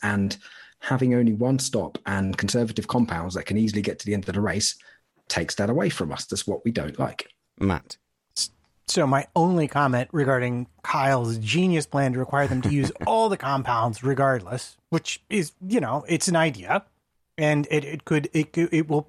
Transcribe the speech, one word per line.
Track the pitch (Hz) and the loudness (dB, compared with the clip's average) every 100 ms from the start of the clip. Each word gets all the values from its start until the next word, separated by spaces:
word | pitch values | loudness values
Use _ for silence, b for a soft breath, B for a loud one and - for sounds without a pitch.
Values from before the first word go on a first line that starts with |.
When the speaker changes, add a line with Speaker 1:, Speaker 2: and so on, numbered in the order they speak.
Speaker 1:
and | 104 104 98 - B B B B | -2 0 0 -4 B B B B
having | - 127 127 | -2 2 4
only | 123 117 | 4 4
one | 107 123 135 | 2 2 0
stop | 135 110 82 - - | 0 -2 -4 -8 -4
and | 98 95 92 | -2 -2 -2
conservative | 101 120 113 110 - | 0 0 0 -2 -2
compounds | 123 117 82 87 90 | 0 0 -2 -4 -6
that | - | -2
can | 104 | 0
easily | 110 104 | 2 0
get | 98 - | -2 -4
to | 101 | -4
the | |
end | 101 92 | -4 -2
of | 95 | -2
the | |
race | 104 98 - - b b _ _ _ | -2 0 -2 -4 b b _ _ _
takes | - 80 - | -4 -2 -2
that | 101 | 0
away | 139 190 | 0 0
from | - 80 | -2 -6
us. | 71 - | -6 -6
That's | - - | -6 -4
what | 95 | -4
we | 117 | -2
don't | 117 76 - | -2 -4 -4
like. | - - - _ _ - | -6 -6 -16 _ _ -2
Speaker 2:
Matt. | 98 85 - - _ _ _ - | -2 -2 -6 -20 _ _ _ -8
Speaker 3:
S-, | - - _ _ - | -8 -8 _ _ -4
so | 185 139 | 0 4
my | 135 - 175 | 2 0 2
only | 170 175 151 | 2 4 2
comment | 143 139 123 127 | 2 2 2 0
regarding | 156 135 131 123 123 123 _ | 0 2 2 2 -2 -6 _
Kyle's | - - 135 135 117 113 | -4 0 2 2 0 -2
genius | 107 156 185 165 - | 0 2 4 2 0
plan | 139 135 | 0 0
to | 127 | 0
require | 127 143 143 | 0 0 0
them | 131 | 0
to | 143 | 0
use | 143 131 - | 2 0 -2
Speaker 2:
<laughs> | - | 0
Speaker 3:
all | 226 220 | 2 2
the | 196 | 0
compounds | 139 139 127 117 117 107 | -2 -2 0 0 0 0
regardless, | 131 135 135 127 92 123 - - _ | -2 2 2 2 -2 -10 -10 -18 _
which | 160 - - _ | -4 -4 -10 _
is, | 214 151 - 185 | -2 -2 -8 -2
you | 233 | 0
know, | 123 139 - | 0 -2 0
it's | 170 - | 0 2
an | 170 | 2
idea, | 160 110 90 196 - _ _ _ _ - | 2 0 -2 -2 -4 _ _ _ _ 0
and | 151 147 147 | 2 2 2
it, | 151 143 | -2 -2
it | 156 - | -10 -2
could, | 156 143 | 0 2
it | 160 151 | -2 0
could, | 170 170 | 0 0
it | 160 156 | 0 2
will | 147 | 0